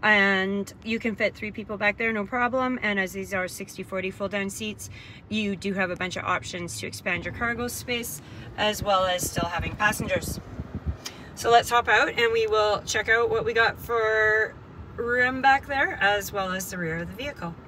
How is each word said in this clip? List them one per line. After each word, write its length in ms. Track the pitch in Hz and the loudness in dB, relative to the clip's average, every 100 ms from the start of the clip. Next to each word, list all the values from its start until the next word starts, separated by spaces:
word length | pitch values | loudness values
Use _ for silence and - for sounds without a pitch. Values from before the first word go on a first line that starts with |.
and 680 | 214 208 196 190 190 202 196 - | 6 6 6 4 2 -2 -4 -8
you 140 | 220 226 | -4 -2
can 180 | 233 196 | -2 0
fit 180 | 208 | -2
three 160 | - 214 | -2 -8
people 280 | 202 202 208 | -8 -8 0
back 180 | 208 202 | 0 0
there, 160 | 226 | 0
no 140 | 220 202 | 0 -2
problem. 520 | 247 240 262 254 254 | 0 2 2 0 0
And 180 | 208 202 | 0 0
as 120 | 185 | 0
these 200 | 190 190 | -4 -4
are 160 | 190 185 | -2 -4
sixty 340 | - 196 - | -6 -12 -10
forty 280 | 185 190 185 | -6 -4 -4
fold 220 | 190 196 | -4 -4
down 180 | 202 196 | -2 -4
seats, 400 | - 214 202 - - - - - | -4 -8 -8 -12 -14 -16 -18 -6
you 260 | 214 208 190 | -2 -2 -2
do 160 | 196 | -2
have 180 | 190 185 | 0 0
a 60 | 180 | -2
bunch 220 | 185 180 | -4 -4
of 60 | - | -2
options 520 | 180 - 180 170 - | -2 -2 -8 -8 -6
to 60 | - | -8
expand 380 | - 196 175 | -6 -4 -2
your 80 | 170 | -4
cargo 360 | - 233 233 240 | -4 -2 -2 -4
space, 520 | - - 240 233 - - - - - | -6 -4 -4 -4 -10 -14 -16 -14 -2
as 240 | 214 208 | 0 0
well 240 | 202 190 185 | 2 4 4
as 240 | 180 - | 2 0
still 180 | - 170 | -2 -2
having 260 | 170 160 | -2 -4
passengers. 640 | - 208 - 220 277 - - - - - - - - - - - | 0 0 2 0 -2 -2 -8 -10 -12 -10 -6 -6 -6 -10 -14 -16
So 160 | - 226 | -2 8
let's 200 | 233 233 | 8 8
hop 180 | 240 240 | 2 6
out 220 | 220 302 | 4 4
and 200 | - 233 | 4 2
we 160 | 226 220 | 4 4
will 360 | 214 214 202 | 4 4 2
check 240 | - 214 214 | 0 -2 2
out 220 | 226 233 | 4 4
what 160 | 220 214 | 2 2
we 80 | |
got 240 | 226 226 - | 4 2 2
for 760 | - 233 220 220 220 214 180 - - - - - | -2 2 2 4 4 4 0 -4 -18 -16 -14 -6
room 440 | 240 247 247 262 | 0 2 2 4
back 240 | 269 269 | 4 4
there, 320 | 269 277 339 349 | 2 0 0 2
as 280 | 202 208 196 | 2 2 0
well 220 | 202 190 | -4 -2
as 180 | 185 185 | -4 -6
the 60 | 185 | -6
rear 220 | 165 160 | -4 -4
of 100 | 170 | -6
the 80 | 196 | -8
vehicle. 380 | 285 - 170 165 | -8 -6 -10 -10